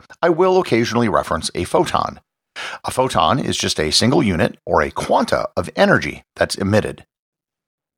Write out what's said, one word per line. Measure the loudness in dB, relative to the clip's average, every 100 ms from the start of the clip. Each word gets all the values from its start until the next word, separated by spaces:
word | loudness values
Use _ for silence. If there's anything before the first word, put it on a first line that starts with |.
| -18 -2
I | 0
will | 2 4 2
occasionally | 2 0 2 0 2
reference | 0 0 -4 -4
a | -6
photon. | -2 0 0 0 -2 -8 _ _ _ -14 -12 -10
A | -8
photon | -2 0 2 2 0
is | -2 -4
just | -4 -2
a | 0
single | 2 2 2
unit, | 2 0 0 -4 -2
or | 0
a | 0
quanta, | -4 0 0 2 -2 -2 -6
of | -6 0
energy | 2 2 0 -8 _ -4
that's | -4 -2
emitted. | 0 0 0 -8 -18 _ _ _ _ _ _ _ _